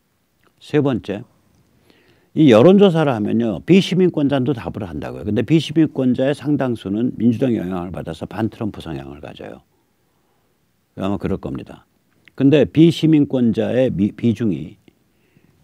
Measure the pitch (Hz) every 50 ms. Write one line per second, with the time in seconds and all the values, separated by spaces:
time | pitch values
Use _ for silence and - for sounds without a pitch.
0 | _ _ _ _ _ _ _ _ _ _ _ _ - - - 147 135 143 127 101
1 | - - 98 104 123 - _ _ _ _ _ _ _ _ _ _ _ _ _ _
2 | _ _ _ _ _ _ _ - 156 139 113 104 123 170 190 208 202 196 160 165
3 | 156 143 127 110 104 101 107 110 120 113 98 78 - - 165 190 175 - 180 165
4 | 185 175 170 160 147 135 139 139 127 131 147 117 - - - - 107 87 78 73
5 | - 62 62 64 78 101 101 113 120 - 156 165 143 - 151 165 156 147 - 139
6 | 131 127 123 110 131 135 147 - - 143 147 139 135 127 120 107 - 98 98 107
7 | 120 131 - - 107 120 117 107 131 131 117 101 90 90 95 92 87 95 85 76
8 | 78 82 82 - 101 98 - 95 113 107 - - 117 104 92 - - 82 78 67
9 | 69 67 69 - - - - - 58 52 - 65 _ _ _ _ _ _ _ _
10 | _ _ _ _ _ _ _ _ _ _ _ _ _ _ _ _ _ _ _ -
11 | 98 98 101 95 - 92 95 - - 71 67 64 - - - - _ _ _ _
12 | _ _ _ _ _ _ _ - 135 139 147 151 123 90 - 135 160 170 151 -
13 | - 156 160 151 143 139 - 131 123 117 101 110 107 104 107 123 131 123 90 82
14 | 98 104 - - - 120 113 - 120 110 87 69 73 - - _ _ _ _ _
15 | _ _ _ _ _ _ _ _ _ _ _ _